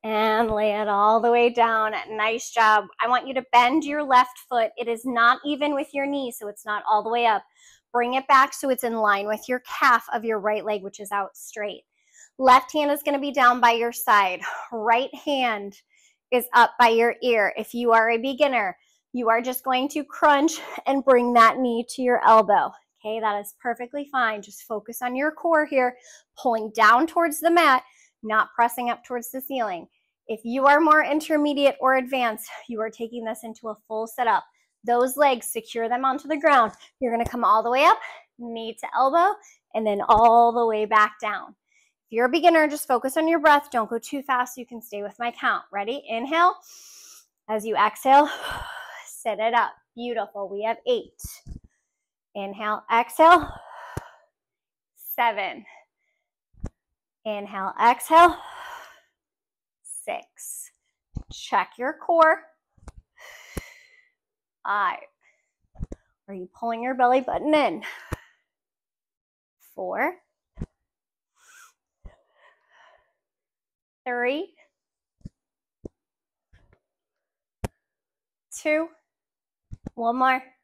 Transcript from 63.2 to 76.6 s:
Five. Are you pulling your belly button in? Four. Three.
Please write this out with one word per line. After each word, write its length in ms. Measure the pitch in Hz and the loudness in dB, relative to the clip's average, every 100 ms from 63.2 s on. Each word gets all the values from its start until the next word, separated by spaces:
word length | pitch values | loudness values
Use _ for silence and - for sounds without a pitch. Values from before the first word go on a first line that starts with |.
| - - - - - - _ _ _ _ _ _ _ _ - | -20 -20 -18 -18 -18 -20 _ _ _ _ _ _ _ _ -6
Five. 340 | 202 190 - - _ _ _ _ _ _ - - - _ _ - | -2 -2 -4 -14 _ _ _ _ _ _ -14 -14 -14 _ _ -20
Are 60 | |
you 160 | 196 185 _ | -16 -18 _
pulling 260 | 233 226 | -8 -6
your 120 | 240 262 | -6 0
belly 260 | 247 254 | 2 2
button 320 | 262 - 285 | 0 -4 0
in? 300 | 311 240 175 - - - - _ _ _ _ _ _ _ _ _ _ _ _ _ _ _ - | 2 0 -4 -12 -18 -14 -14 _ _ _ _ _ _ _ _ _ _ _ _ _ _ _ -14
Four. 400 | 185 185 277 349 _ _ _ - - _ _ _ _ _ _ _ _ - - _ _ _ - _ _ _ _ _ _ _ _ _ _ _ _ _ _ _ _ _ _ _ - | -10 -4 -6 -6 _ _ _ -16 -16 _ _ _ _ _ _ _ _ -20 -20 _ _ _ -20 _ _ _ _ _ _ _ _ _ _ _ _ _ _ _ _ _ _ _ -10
Three. 480 | 240 247 285 392 _ _ _ _ _ _ _ - _ _ _ _ _ - _ _ _ _ _ _ _ | -4 -4 -4 -10 _ _ _ _ _ _ _ -20 _ _ _ _ _ -20 _ _ _ _ _ _ _